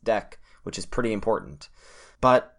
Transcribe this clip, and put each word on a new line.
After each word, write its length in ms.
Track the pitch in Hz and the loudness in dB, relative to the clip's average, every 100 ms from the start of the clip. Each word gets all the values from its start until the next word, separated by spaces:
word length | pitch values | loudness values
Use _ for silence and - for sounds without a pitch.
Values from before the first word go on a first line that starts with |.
deck," 340 | - 107 - - - - | -2 -2 -4 -14 -20 -18
which 160 | - - | -12 -10
is 80 | - | -6
pretty 260 | - 117 | -4 -2
important. 560 | 107 110 107 - - - - - - - _ | -2 -2 -2 -4 -16 -20 -20 -20 -20 -20 _
But 380 | 127 127 - | 4 4 2